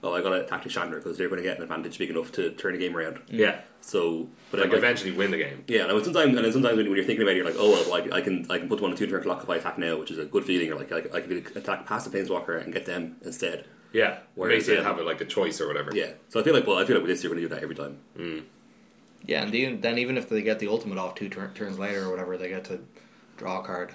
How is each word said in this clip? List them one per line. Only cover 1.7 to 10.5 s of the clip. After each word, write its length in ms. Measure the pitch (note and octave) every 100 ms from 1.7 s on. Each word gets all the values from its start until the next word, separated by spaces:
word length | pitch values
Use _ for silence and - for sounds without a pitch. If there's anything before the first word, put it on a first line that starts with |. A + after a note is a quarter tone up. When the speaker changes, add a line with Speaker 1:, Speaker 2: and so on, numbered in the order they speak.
| E2 E2 -
Speaker 1:
big 120 | F2+
enough 220 | E2 D#2+
to 180 | - E2+
turn 220 | - F#2+
the 60 | F2+
game 160 | F2+ E2+
around." 200 | D#2+ D#2+
Speaker 2:
Mm. 220 | - A2+
Speaker 3:
Yeah. 220 | G#2+ - - -
Speaker 1:
So, 480 | - G2 E2+ E2 E2 - -
but 100 | F#2+
Speaker 3:
Like, 100 | F#2
Speaker 1:
then, 100 | G#2+
like, 80 | A#2+
Speaker 3:
eventually 220 | A#2 F#2+
win 180 | F2 G2
the 80 | E2+
game. 260 | D2 C#2 -
Speaker 1:
yeah, 200 | A2+ F#2
and 140 | G#3
sometimes, 320 | F3+ E3+ D3+ B2
and 80 |
then 80 | A2+
sometimes 240 | B2+ B2 A2+
when, 100 | G#2
when 100 | G2
you're 80 | -
thinking 160 | A2
about 100 | G2+
it, 40 | F#2
you're 100 | F2
like, 80 | D#2+
"Oh, 120 | G#2
well, 240 | G2+ F2+
I, 220 | F2 F2 F#2
I 40 |
can, 300 | F#2 F2+ E2+
I 80 | F2+
can 100 | F2
put 120 | -
one 120 | F#2
or 40 | F2
two 100 | G2+
turn 160 | F#2+
clock 200 | F2+ F2+
if 60 | -
I 80 | E2
attack 220 | E2+ -
now," 180 | E2+ D#2+
which 120 | -
is 80 | D#2+
a 60 | D2+
good 180 | F#2+
feeling. 260 | G2